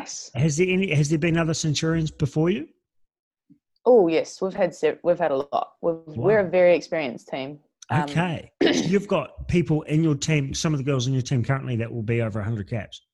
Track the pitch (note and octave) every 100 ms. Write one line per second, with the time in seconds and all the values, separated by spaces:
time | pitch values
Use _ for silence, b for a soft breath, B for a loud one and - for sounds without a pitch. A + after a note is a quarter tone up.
0 | - - - B2 D#3+ D3 F#3 F#3 F#3+ D3
1 | D3 E3 E3+ E3 E3 D#3+ D#3+ C#3+ D#3+ E3
2 | D#3 - D3+ D#3 E3 A3 D#4+ _ _ _
3 | _ _ _ _ _ _ _ _ A#3 B3
4 | E3+ D#3 - - F#3+ F3+ F3+ - D3+ D3+
5 | E3+ F3 D#3+ C3+ C3+ - - _ E3+ E3
6 | D#3+ C3+ F3 G#3+ F#3 F#3 F3+ E3 - E3
7 | C3+ - - D3 C3+ D3 _ _ - D#3
8 | C#3+ D#3 F3+ C#3 - - D#4+ C#4 D#3 G3
9 | G3 F3 C3 - - F3 D#3+ D#3 - D3+
10 | D#3+ C#3+ - D#3 C3+ B2+ E3 D3 C3 C3+
11 | B2 C3 A#2+ C3 A2 C3+ B2+ A2+ A2+ A#2+
12 | A2 A#2 A2 G#2+ G2+ A2+ F#2+ A2+ F#2 -
13 | _